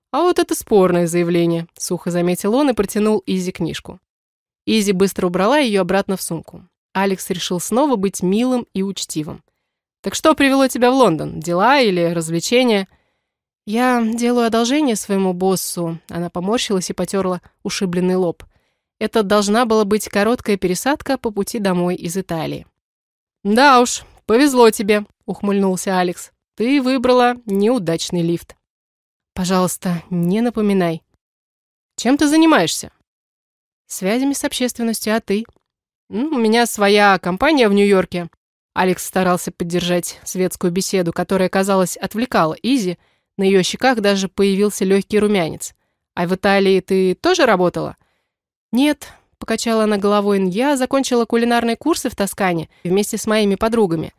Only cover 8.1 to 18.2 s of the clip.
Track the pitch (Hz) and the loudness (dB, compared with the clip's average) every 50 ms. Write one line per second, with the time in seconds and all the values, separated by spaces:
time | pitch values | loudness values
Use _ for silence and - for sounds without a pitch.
8.1 | - - 180 180 196 226 247 254 254 240 226 _ - 190 190 196 190 - - - | -4 -2 -2 0 0 0 0 0 -2 -2 -4 _ -6 -6 -6 -6 -6 -10 -10 -8
9.1 | - 156 151 165 - - _ _ _ _ _ _ _ _ _ _ _ _ - 196 | -8 -8 -8 -8 -12 -16 _ _ _ _ _ _ _ _ _ _ _ _ -10 -8
10.1 | - - - 311 285 - 277 262 269 269 269 247 - 240 247 247 262 269 247 190 | -8 0 2 2 2 4 2 2 4 4 2 2 2 2 2 2 4 4 4 4
11.1 | 160 147 151 147 165 165 156 170 170 180 208 247 285 285 247 202 180 175 170 170 | 2 0 -4 -8 -8 -8 -6 -2 0 2 2 4 4 4 4 2 2 2 0 0
12.1 | 170 170 160 160 165 170 - - 240 254 254 240 214 196 190 _ _ _ _ _ | -2 -4 -4 -4 -4 -4 -2 0 2 2 4 2 2 0 -2 _ _ _ _ _
13.1 | _ _ _ _ _ _ _ _ _ _ - 214 208 233 254 254 247 240 226 220 | _ _ _ _ _ _ _ _ _ _ -10 -6 -2 0 0 2 2 0 0 -2
14.1 | 233 233 240 240 247 240 233 226 226 226 233 233 277 311 311 254 214 - - - | -2 -2 0 0 2 2 0 2 2 0 0 0 0 0 0 0 -2 -2 -2 -2
15.1 | 196 196 190 185 180 180 185 190 185 - - - - 180 170 165 165 160 _ - | -2 0 0 0 -2 0 0 0 0 0 -4 -8 -6 -6 -6 -6 -6 -10 _ -12
16.1 | 170 170 175 170 - 180 175 196 226 247 - - 202 180 - - 185 - 180 - | -8 -8 -8 -6 -6 -6 -4 -2 -2 -2 -2 -2 -2 -4 -2 -4 -6 -6 -6 -4
17.1 | - 196 190 185 180 175 _ - _ _ - 196 - - 208 180 175 185 185 185 | -2 -2 -2 -2 -4 -6 _ -16 _ _ -10 -8 -6 -4 -4 -2 -2 0 0 0
18.1 | 185 185 | 2 0